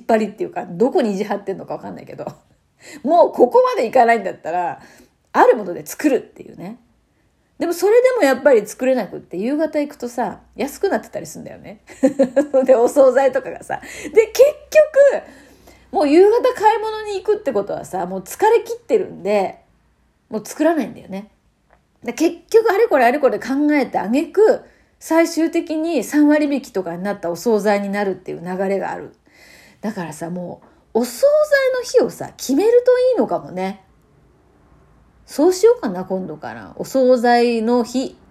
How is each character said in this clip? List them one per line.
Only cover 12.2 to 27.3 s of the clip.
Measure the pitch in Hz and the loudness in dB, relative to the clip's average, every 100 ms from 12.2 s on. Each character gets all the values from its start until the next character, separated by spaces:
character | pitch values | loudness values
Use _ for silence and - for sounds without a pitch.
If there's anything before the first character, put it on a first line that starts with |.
<laughs> | 262 277 294 269 262 | 0 0 0 2 4
で、 | |
お | 247 240 | 4 4
惣 | 285 269 | 4 4
菜 | 247 269 | 4 2
と | 262 | 0
か | 165 | -6
が | - | -12
さ。 | - - - - 320 | -12 -12 -14 -16 -2
で、 | 370 440 | 2 2
結 | - 571 605 - 622 605 539 554 | 4 4 2 0 2 4 4 4
局、 | - - - - _ - _ _ | 2 -6 -20 -20 _ -20 _ _
も | - | -2
う | 294 | 4
夕 | 311 403 | 6 6
方 | 480 508 | 4 2
買 | 508 415 440 | 2 2 2
い | |
物 | 427 427 | -2 -8
に | 427 392 | -8 -6
行 | 381 | -2
く | 415 | -2
っ | |
て | 277 | -2
こ | 202 | -4
と | 202 | -4
は | 156 - | -8 -8
さ、 | 180 175 | -8 -6
も | 190 | -8
う | |
疲 | 185 - 427 | -12 -2 2
れ | 453 | 2
切 | - | 0
っ | 466 | -10
て | - - | -2 -2
る | - | -2
ん | 160 | -8
で、 | 180 208 185 - _ _ _ _ _ _ - | -2 -2 -2 -8 _ _ _ _ _ _ -14
も | 220 | -12
う | - | -10
作 | - | -2
ら | 311 330 | 0 0
な | |
い | 208 | -4
ん | |
だ | - | -10
よ | - | -14
ね。 | 190 214 _ _ _ _ _ _ _ | -14 -14 _ _ _ _ _ _ _
で、 | 233 | -10
結 | 233 330 339 - | -2 -2 -2 0
局 | 453 440 | 2 4
あ | 392 | 2
れ | 453 | 2
こ | 285 | 4
れ | 240 | 2
あ | |
れ | 285 | 2
こ | 269 | 0
れ | 208 | 0
考 | 240 269 294 | -4 -2 0
え | 294 233 | 0 0
て | - | -4
あ | 185 | -2
げ | 262 330 | -2 0
く、 | - 427 202 - _ _ _ | 2 4 2 -6 _ _ _
最 | - 320 330 | -2 0 0
終 | 311 320 | 0 -2
的 | 339 320 311 | -2 -4 -6
に | 320 311 | -4 -4
三 | - 294 294 | -2 2 4
割 | 302 302 | 4 0
引 | 277 | -4
き | - | -6
と | 196 | -8
か | 180 170 | -6 -6
に | |
な | 196 | -8
っ | 202 | -6
た | 170 | -6